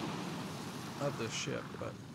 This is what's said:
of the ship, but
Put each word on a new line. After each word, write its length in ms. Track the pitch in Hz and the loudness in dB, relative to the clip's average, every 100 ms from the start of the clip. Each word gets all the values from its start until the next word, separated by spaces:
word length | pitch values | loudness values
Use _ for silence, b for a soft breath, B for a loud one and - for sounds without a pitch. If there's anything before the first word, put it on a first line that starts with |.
| - - - - - - - - - - | 2 0 0 0 -2 -2 -2 -4 -4 2
of 160 | 143 139 | 2 4
the 100 | 113 | 2
ship, 340 | - - 120 - - | 2 2 2 0 -2
but 120 | 113 - - | -2 -2 -6